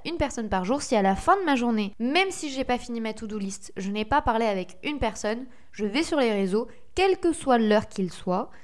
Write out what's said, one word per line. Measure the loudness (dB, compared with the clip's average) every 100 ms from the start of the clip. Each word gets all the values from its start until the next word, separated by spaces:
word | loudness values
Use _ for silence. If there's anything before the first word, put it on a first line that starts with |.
| -6
une | -2
personne | -2 -4 -2
par | -2
jour. | 0 -2
Si | 2 4
à |
la | 4
fin | 4 4 4
de |
ma | 4 2
journée, | 2 0 0 -2
même | 0 2 2
si | -2 -6
j'ai | -4
pas | -2 -2
fini | -4 -6
ma | -6
to-do | -6 -6 -6
list, | -6 -8 -12 -8
je | -4
n'ai | -4
pas | 0 2
parlé | 2 2 2
avec | 0 -4 -8
une | -6 -2
personne, | -2 -2 -4 -4 -6 -14 -14
je | -4
vais | -2 0
sur | 2 2
les | 4
réseaux, | 2 2 0 -2 -8 -6
quelle | 2 4 4
que | 2
soit | 2 4 6
l'heure | 6 4 2
qu'il | -4 -4
soit, | -4 -4 -2 -4 -10